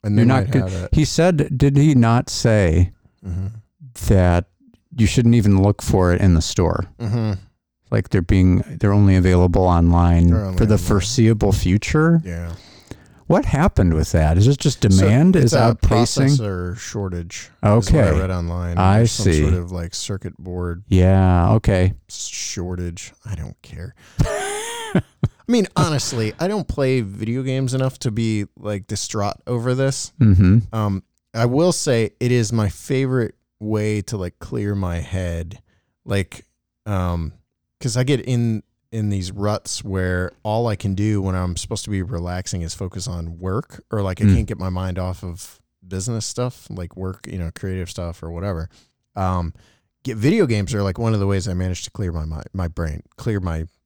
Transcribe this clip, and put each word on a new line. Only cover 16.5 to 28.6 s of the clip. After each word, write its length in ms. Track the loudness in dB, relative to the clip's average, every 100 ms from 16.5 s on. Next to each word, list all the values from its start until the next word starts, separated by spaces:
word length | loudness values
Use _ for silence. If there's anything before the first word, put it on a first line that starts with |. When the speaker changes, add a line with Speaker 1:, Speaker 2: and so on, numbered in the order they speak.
| -4 -6 -8
Speaker 1:
shortage 720 | -8 -6 -6 -6 -10 -14 -18 _
is 300 | 2 4 4
what 20 |
I 140 | 4 4
Speaker 2:
Okay. 100 | 2
Speaker 1:
read 120 | 0
online. 480 | -4 -4 -6 -4 0
Speaker 2:
I 180 | 4 4
Speaker 1:
There's 140 | 2
some 120 | 2 0
Speaker 2:
see. 100 | 2
Speaker 1:
sort 100 | 2
of, 180 | 0 -2
like, 220 | -8 -8
circuit 420 | -10 -8 -8 -10 -14
board 460 | -12 -8 -6 -8 0
Speaker 2:
Yeah, 640 | 4 4 4 4 4 4
okay. 400 | 2 2 2 2 -2 _
Speaker 1:
shortage. 1040 | -14 -12 -10 -10 -8 -8 -8 -8 -10 -16 _ -12
I 80 |
don't 260 | -10 -10 -14
care. 320 | -18 -16 -16 -16 -18
Speaker 2:
<laughs> 160 | -2 -2 -2 -8 -8 -10 -10 -4
Speaker 1:
I 80 | -4 -6 _ -6 _ -2
mean, 180 | 0 0 0
honestly, 560 | -2 -2 -4 -4 -4 -4
I 80 | -4
don't 180 | -4 -6
play 360 | -2 0 0
video 400 | -4 -8 -6 -6
games 320 | -4 -4 -4
enough 240 | -2 -4 -4
to 100 | -6
be, 360 | -2 -2 -2 -6
like, 300 | _